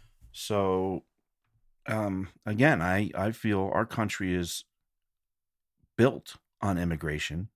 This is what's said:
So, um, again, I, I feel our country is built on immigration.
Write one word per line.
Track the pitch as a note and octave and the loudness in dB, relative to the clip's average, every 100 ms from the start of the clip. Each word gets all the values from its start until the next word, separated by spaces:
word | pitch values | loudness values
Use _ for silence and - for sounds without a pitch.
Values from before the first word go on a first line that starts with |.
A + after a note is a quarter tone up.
| - _ - | -20 _ -20
So, | - - G#2 F#2+ F#2 F#2+ F2+ - _ _ _ _ _ _ _ - | -14 -2 0 2 2 0 -4 -8 _ _ _ _ _ _ _ -6
um, | A2 G#2 F#2 F#2 - - | -2 -2 -4 -6 -10 -4
again, | G#2 C#3+ A2 | 4 4 4
I, | F2 F#2+ G#2+ - | 2 0 0 -2
I | G#2 | -4
feel | A#2 A2 G2+ G2 | -2 0 0 2
our | F#2+ A2+ | 0 0
country | - G#2+ - F#2+ F2+ | -2 -2 -2 -2 0
is | E2+ - - _ _ _ _ _ _ _ _ _ _ _ _ - | -2 -6 -12 _ _ _ _ _ _ _ _ _ _ _ _ 4
built | B2 - - - _ _ | 4 4 -10 -20 _ _
on | G2+ F2+ | -2 0
immigration. | F2 D#2+ D#2+ D2 - D#2 G#2+ | 0 -2 -4 -4 -4 -6 -8